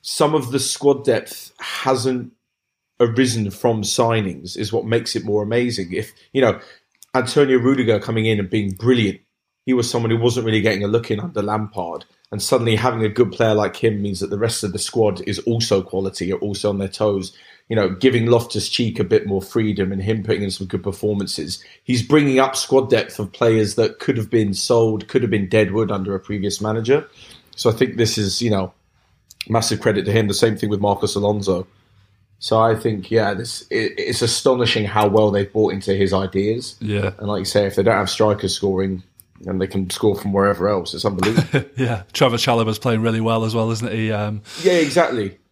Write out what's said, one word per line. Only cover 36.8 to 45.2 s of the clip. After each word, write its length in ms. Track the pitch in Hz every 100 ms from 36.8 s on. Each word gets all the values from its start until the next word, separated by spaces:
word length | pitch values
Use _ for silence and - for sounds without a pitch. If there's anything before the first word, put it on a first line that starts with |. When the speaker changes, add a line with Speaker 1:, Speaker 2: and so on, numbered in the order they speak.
| 107 101 98 98
Speaker 1:
And 100 | 104
like 120 | 101
you 60 | 98
say, 200 | 104 101
if 100 | 95
they 60 |
don't 140 | 98 101
have 120 | 95
strikers 420 | - 107 101 98 -
scoring, 460 | 101 95 98 92 - _ - _ 95
and 120 | 95
they 80 | -
can 220 | 98 92
score 260 | - 107 98
from 180 | 101
wherever 360 | 98 98 101 98
else, 240 | 101 82
it's 100 | -
unbelievable. 600 | 107 95 98 117 - 139 -
Speaker 2:
<laughs> 60 | -
Yeah, 260 | 123 110 -
Trevor 240 | - 135 117
Chalobah's 400 | - 117 113 107
playing 220 | 127 110
really 200 | 113 113
well 220 | 113 113
as 120 | 110 113
well, 160 | 113
isn't 200 | 113 117
he? 200 | 110 110
Um, 320 | 104 104 107 - -
Speaker 1:
Yeah, 120 | 175
exactly. 680 | 175 147 135 165 120